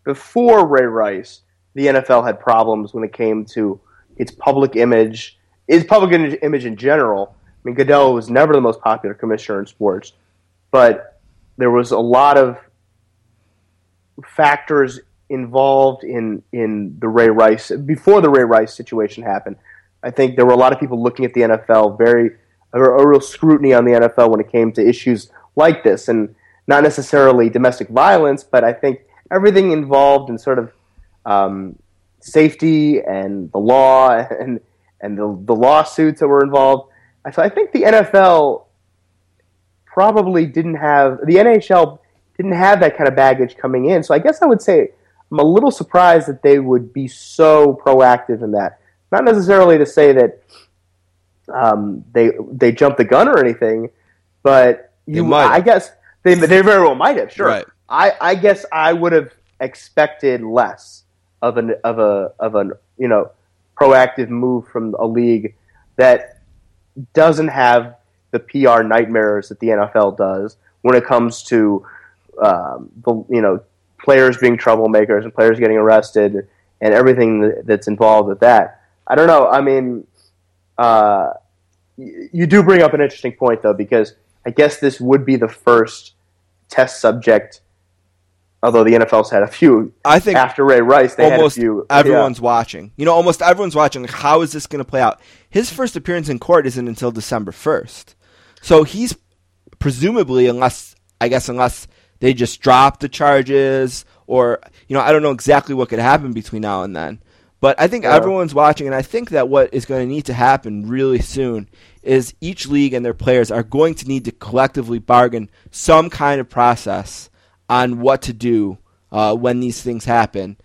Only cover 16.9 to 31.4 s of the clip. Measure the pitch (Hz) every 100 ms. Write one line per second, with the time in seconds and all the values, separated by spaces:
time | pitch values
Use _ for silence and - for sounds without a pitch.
16.9 | 76 113 113 113 110 113 226 - - 143
17.9 | 151 202 202 156 135 117 110 107 - 120
18.9 | 113 107 - 117 98 101 101 _ - _
19.9 | _ 123 123 131 123 123 123 127 135 139
20.9 | 120 120 120 123 120 113 110 - 110 107
21.9 | 107 117 120 117 - _ _ _ 123 131
22.9 | 127 147 139 - - 160 151 139 120 120
23.9 | 117 117 - 113 107 104 120 113 113 110
24.9 | 123 127 113 - _ _ - 160 156 110
25.9 | 95 - 113 104 _ _ _ - 143 147
26.9 | 147 135 143 135 123 117 120 123 123 104
27.9 | 120 170 185 147 139 - 127 113 117 139
28.9 | 131 _ _ - 190 208 190 190 156 139
29.9 | 139 139 139 131 113 139 127 117 _ _
30.9 | _ _ _ 110 101